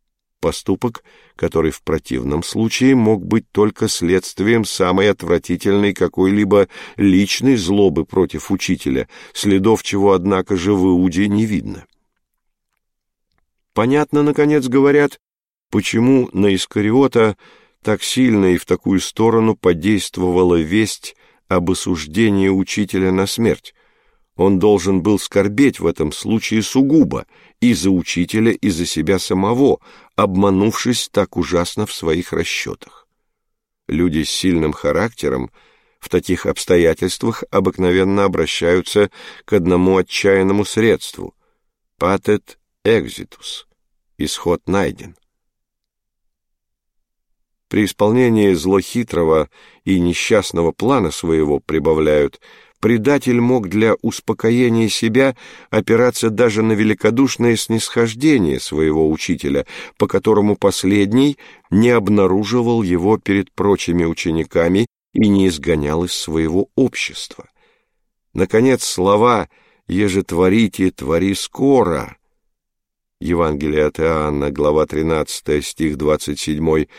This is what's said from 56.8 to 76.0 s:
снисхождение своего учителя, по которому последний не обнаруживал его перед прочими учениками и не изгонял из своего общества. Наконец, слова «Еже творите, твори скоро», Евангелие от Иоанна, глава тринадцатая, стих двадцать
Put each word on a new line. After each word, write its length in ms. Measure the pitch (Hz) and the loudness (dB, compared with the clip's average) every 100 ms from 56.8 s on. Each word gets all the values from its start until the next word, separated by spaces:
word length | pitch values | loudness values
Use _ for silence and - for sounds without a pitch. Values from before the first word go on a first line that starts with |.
| 107 104 107 117 135 - 120 113 | 0 0 0 2 0 2 0 0
снисхождение 1040 | - 110 - 120 117 110 156 135 80 64 | -2 -4 -2 -2 -2 0 2 2 2 -2
своего 500 | - 73 78 78 78 | -4 -2 0 2 0
учителя, 560 | 78 - 78 71 69 - - - - | 0 -4 -4 -2 -4 -4 -12 -16 -6
по 100 | - | -2
которому 480 | 101 110 104 104 | 0 2 2 2
последний 840 | 101 101 - 95 104 101 120 147 139 - - _ | 0 0 0 0 2 2 2 2 -2 -12 -20 _
не 200 | 95 117 | 2 4
обнаруживал 920 | 120 98 104 95 95 104 123 117 117 | 2 2 2 2 0 0 0 0 0
его 340 | 92 87 95 107 | 0 0 2 0
перед 320 | - 98 92 | 0 -2 -2
прочими 540 | - 101 95 - 87 | -2 0 0 0 0
учениками 840 | 82 82 90 80 76 - 85 95 117 _ _ | 0 -2 -4 -4 -2 0 2 0 -2 _ _
и 140 | - 107 | 0 2
не 220 | 98 95 | 4 2
изгонял 560 | 78 76 78 71 80 | 0 -2 -2 -2 -2
из 80 | 90 | -4
своего 560 | - - 80 80 90 - - | -6 -4 -2 -2 -2 -4 -2
общества. 720 | 127 - - - - - - _ _ _ _ _ _ _ _ | -4 -4 -10 -10 -16 -18 -20 _ _ _ _ _ _ _ _
Наконец, 520 | - 92 110 131 123 | -4 0 2 4 2
слова 640 | - - 95 104 120 110 82 _ _ _ - | -2 -2 2 4 4 0 -4 _ _ _ -6
«Еже 340 | 92 104 95 | -2 0 0
творите, 680 | - 85 92 110 107 - 92 | -2 2 2 4 2 0 -2
твори 420 | - 64 85 95 | -2 -2 0 0
скоро», 800 | 95 - - 135 135 90 73 - - _ _ _ _ _ _ _ _ _ _ | -2 -8 -2 2 4 2 -2 -6 -16 _ _ _ _ _ _ _ _ _ _
Евангелие 680 | 80 85 82 73 76 76 76 | -4 0 0 -2 -2 0 -2
от 120 | - | -2
Иоанна, 540 | 80 78 76 71 71 | -2 0 -2 -2 -4
глава 340 | 67 73 76 76 | -2 0 0 0
тринадцатая, 760 | 73 80 80 73 - - 76 | -2 -2 -2 -4 -8 -4 -4
стих 340 | - - 78 | -4 -6 -6
двадцать 420 | 73 | -2